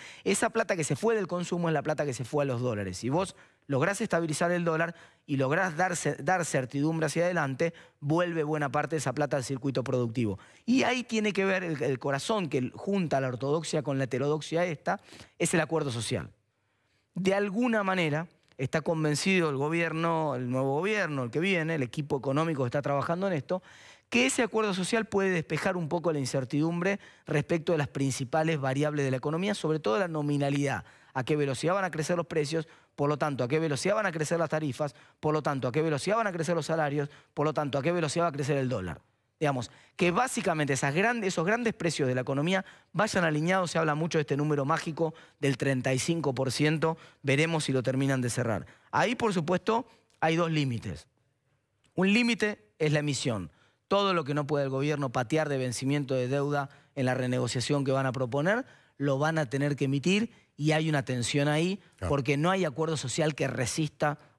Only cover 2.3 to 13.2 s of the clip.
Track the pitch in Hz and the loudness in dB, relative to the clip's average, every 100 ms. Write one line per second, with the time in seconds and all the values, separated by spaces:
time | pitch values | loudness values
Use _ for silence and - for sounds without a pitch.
2.3 | 147 139 120 123 104 98 90 117 156 190 | 0 0 0 0 -2 -4 -4 -2 0 -2
3.3 | - - _ - 135 175 202 220 170 165 | -8 -20 _ -2 0 2 0 0 0 0
4.3 | 147 175 175 170 160 170 - - _ - | 0 2 2 2 0 0 -4 -18 _ -4
5.3 | 135 131 165 185 151 185 165 147 143 143 | 0 2 2 0 0 0 0 -2 -2 0
6.3 | 185 160 143 123 143 151 165 156 165 175 | 0 0 -2 -2 0 0 0 0 0 0
7.3 | 175 139 127 165 - - - 143 165 175 | 0 -2 0 -2 -4 -20 -8 0 2 2
8.3 | 165 147 151 143 147 143 160 135 123 143 | 0 0 0 0 0 0 -2 -2 0 0
9.3 | 143 120 131 139 131 117 127 117 113 110 | 0 -2 -4 -2 -2 0 0 0 0 -2
10.3 | 90 - - - 254 240 254 233 220 208 | -2 -10 -8 2 4 4 0 -2 0 0
11.3 | 196 196 190 175 139 147 127 151 135 - | 0 0 0 -2 -2 -2 0 -2 -2 0
12.3 | 220 160 139 127 - - 202 160 139 | -2 0 -2 -2 -4 -2 0 0 0